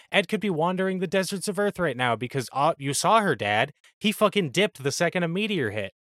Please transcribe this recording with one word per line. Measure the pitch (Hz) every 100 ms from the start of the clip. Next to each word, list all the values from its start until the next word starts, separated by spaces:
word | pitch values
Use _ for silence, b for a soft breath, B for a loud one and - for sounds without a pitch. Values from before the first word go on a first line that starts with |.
| b
Ed | 180 -
could | 208
be | 208
wandering | 160 165 185 190 190
the | 180
deserts | 196 185 196 190
of | 185
Earth | 208 185
right | 170 123
now | 127 113
because, | 120 139 120
uh, | 135 143 -
you | 139
saw | 139 170 220
her | 202 120
dad. | 104 107 131 - b _
He | 214
fucking | 202 214 208 170
dipped | 120 208 -
the | 135
second | - 170 185
a | 170
meteor | 170 214 196 117
hit. | 101 101 - _